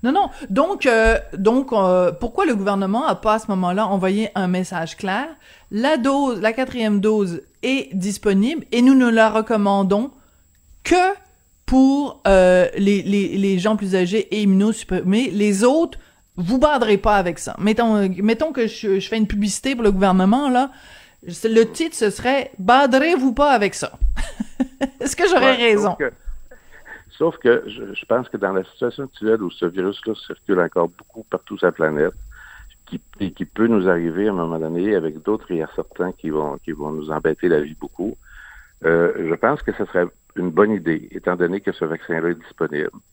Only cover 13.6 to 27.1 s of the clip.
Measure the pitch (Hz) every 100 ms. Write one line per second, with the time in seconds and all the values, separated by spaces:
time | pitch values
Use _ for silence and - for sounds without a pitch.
13.6 | 202 214 202 185 180 214 - 214 208 190
14.6 | 208 220 - 185 180 208 254 202 208 196
15.6 | 240 302 339 - - _ _ - 175 254
16.6 | 294 285 220 202 220 208 180 165 - -
17.6 | 202 220 233 214 196 180 208 226 311 269
18.6 | 226 - 220 196 190 220 208 208 208 -
19.6 | 269 254 220 190 196 185 190 240 285 247
20.6 | 269 - - - - _ - 170 226 226
21.6 | 226 - 330 - 214 190 247 277 - -
22.6 | 185 254 285 269 311 339 262 233 294 247
23.6 | 202 - - - - - - - 214 -
24.6 | 262 - 269 - 262 - 349 339 269 247
25.6 | 233 208 202 - 131 - - - - -
26.6 | _ - - - -